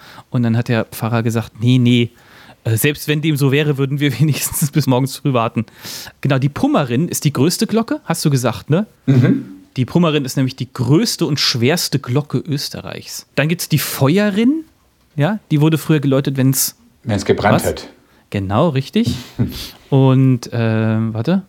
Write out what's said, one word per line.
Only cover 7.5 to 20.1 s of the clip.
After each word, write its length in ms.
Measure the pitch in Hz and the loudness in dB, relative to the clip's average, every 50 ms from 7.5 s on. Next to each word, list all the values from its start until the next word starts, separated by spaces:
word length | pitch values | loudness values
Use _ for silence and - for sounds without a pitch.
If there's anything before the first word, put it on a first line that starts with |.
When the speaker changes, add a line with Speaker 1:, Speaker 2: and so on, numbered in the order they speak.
| - - 226 | 0 0 -2
Speaker 1:
Glocke, 340 | - 208 226 226 - 294 - - | 0 0 -2 -2 -2 -6 -6 -4
hast 180 | - 165 - - | -6 -4 -2 0
du 60 | 156 | 0
gesagt, 400 | 139 123 123 117 - - - - | 0 0 0 -2 -4 -4 -4 -2
ne? 160 | 147 185 214 - _ _ - | 0 0 -2 -4 _ _ 0
Speaker 2:
Mhm. 380 | 131 139 120 127 170 - - - - - - - _ - | 2 4 4 4 4 2 0 -2 -10 -16 -20 -20 _ -4
Speaker 1:
Die 60 | 135 123 | -4 -4
Pummerin 380 | - - 170 180 156 147 151 135 | 0 2 2 2 2 2 0 -2
ist 120 | 123 - | -2 -2
nämlich 180 | 139 131 123 - | -2 -2 -2 -2
die 160 | - 123 - | -6 -10 -8
größte 540 | - - 120 117 147 175 240 226 - - 170 | -6 -4 0 2 2 2 2 0 -2 -2 -2
und 120 | - 151 - | -2 -2 0
schwerste 580 | - - - 120 117 135 170 175 - - - 139 | -2 -2 0 0 2 2 2 0 -2 -2 -4 -4
Glocke 380 | - 123 123 147 143 - - | -4 -2 -2 -2 -2 -2 -4
Österreichs. 880 | 123 - - 135 143 - - - - 95 90 78 - - - - - - _ - | -6 -4 -4 -6 -6 -6 -8 -12 -12 -12 -12 -12 -14 -14 -14 -16 -16 -14 _ -4
Dann 140 | - 143 156 | -2 0 0
gibt's 180 | 175 175 - | -2 -4 -4
die 120 | - 156 143 | -2 0 0
Feuerin, 840 | - - - - 127 131 170 202 208 208 190 208 233 262 311 320 311 _ _ _ _ _ _ _ _ _ - | -2 -2 -2 0 2 2 4 2 2 0 2 2 2 2 2 0 -4 _ _ _ _ _ _ _ _ _ -4
ja, 220 | 143 143 180 220 208 _ - | -2 -2 -2 -2 -4 _ -2
die 80 | 156 143 | 0 2
wurde 180 | 151 160 160 143 | 4 4 4 2
früher 200 | - - 156 147 | 2 2 2 2
geläutet, 380 | 127 139 131 135 143 151 139 | 2 2 2 2 2 0 0
wenn's 380 | 135 127 135 131 - - - - _ _ _ _ _ - | 2 2 2 2 2 -2 -4 -6 _ _ _ _ _ -6
Speaker 2:
Wenn's 160 | 117 104 98 - | -4 -2 -2 0
gebrannt 340 | - 131 - - 107 131 | 0 0 2 4 2 2
Speaker 1:
Was? 80 | 175 - | 2 2
Speaker 2:
hat. 240 | 92 - - - - - _ _ _ _ _ _ - | -2 -4 -6 -10 -18 -20 _ _ _ _ _ _ -6
Speaker 1:
Genau, 380 | - 101 98 92 101 117 170 175 | -6 -4 -2 0 0 2 2 2
richtig. 440 | 127 135 135 - - 214 233 - 127 127 - - - | 0 -2 -4 -2 -2 -2 0 0 -2 -6 -8 -10 -6
Speaker 2:
<laughs> 520 | - - - - - - - - - _ - | -4 -4 -4 -6 -10 -14 -14 -16 -16 _ 0
Speaker 1:
Und, 580 | 143 135 131 131 | 2 4 4 4